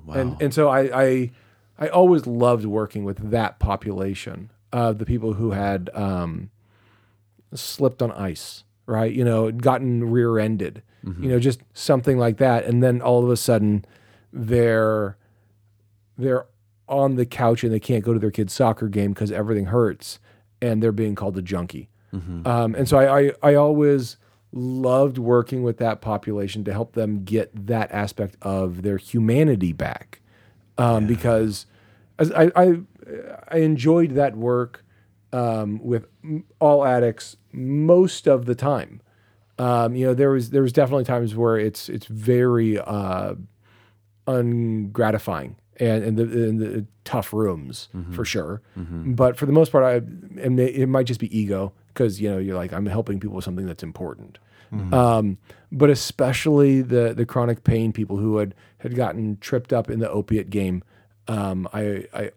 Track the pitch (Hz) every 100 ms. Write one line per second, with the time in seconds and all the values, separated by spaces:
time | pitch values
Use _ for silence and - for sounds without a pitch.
0 | - 127 127 123 147 135 147 135 135 127
1 | 131 127 123 - _ _ _ - 156 175
2 | 180 170 123 120 120 117 107 107 104 104
3 | 101 98 104 113 107 - 101 98 104 95
4 | 98 98 - 90 104 _ _ 123 117 107
5 | 113 120 110 101 113 98 101 98 90 -
6 | 98 90 85 80 101 _ _ _ _ _
7 | _ _ _ _ - - - - 135 -
8 | 120 85 98 78 - - _ _ - 110
9 | 113 123 120 113 110 117 131 127 131 120
10 | 117 120 117 110 107 107 - - - _
11 | - 87 127 123 131 120 _ - - 135
12 | 131 127 117 110 131 117 - 120 127 123
13 | 120 123 123 120 - 113 104 104 - _
14 | _ _ _ - 110 120 117 113 110 107
15 | 98 98 _ _ _ _ _ _ _ _
16 | _ - 131 127 - _ _ _ - 139
17 | 139 127 123 - 117 117 117 110 - 117
18 | 107 113 104 104 101 - 120 110 113 101
19 | 101 98 104 98 107 107 95 120 110 -
20 | - - _ _ _ - 120 110 113 104
21 | 110 98 101 95 90 92 87 67 - _
22 | _ 98 87 85 101 120 113 113 131 139
23 | 135 143 143 - 147 143 147 147 147 143
24 | 120 - _ _ _ 123 127 127 127 131
25 | 143 127 117 123 117 127 123 113 117 107
26 | 110 104 - 104 101 104 101 98 120 117
27 | 107 104 95 110 101 104 98 113 107 104
28 | 104 - 98 - 98 95 92 87 98 98
29 | - 123 113 127 156 110 90 78 73 -
30 | - - _ _ _ _ _ - 120 113
31 | 107 113 120 113 110 98 - _ _ _
32 | _ - 156 165 165 180 185 170 190 _
33 | - - - - - 165 156 147 139 170
34 | 160 131 139 110 120 123 123 - _ _
35 | _ _ _ 123 120 110 104 107 123 117
36 | - _ 156 156 - - 151 143 139 123
37 | 120 110 - - _ 131 131 143 160 175
38 | 185 - 156 135 120 123 135 127 - -
39 | _ _ _ _ _ - 127 120 117 123
40 | 127 123 139 135 117 139 131 127 131 139
41 | 127 123 117 110 117 113 107 - - 113
42 | - 110 110 123 127 120 113 104 - 104
43 | 95 92 98 92 98 _ _ _ _ _
44 | _ _ - 127 120 120 117 110 101 107
45 | 110 107 - 82 65 - _ - 117 110
46 | 107 110 117 117 113 110 107 101 104 _
47 | - 123 98 107 104 82 67 60 - 92
48 | 87 87 - 104 78 107 _ 92 85 85
49 | 85 120 127 123 143 151 160 143 127 123
50 | 117 - - - 131 127 127 131 131 135
51 | 123 117 117 110 101 98 98 - _ -
52 | 117 98 104 95 95 90 90 85 101 101
53 | 110 98 104 98 95 90 92 82 82 -
54 | 87 62 98 - _ _ - 107 92 131
55 | 120 113 107 95 _ - - 135 147 131
56 | - - 131 127 156 147 139 135 123 123
57 | 117 113 117 127 120 113 - 117 113 107
58 | 101 101 107 107 104 - _ _ 120 123
59 | 110 92 107 104 - 127 - 123 - 113
60 | 110 104 101 110 95 101 95 90 - _
61 | _ _ - 110 98 92 92 104 104 98
62 | - 107 104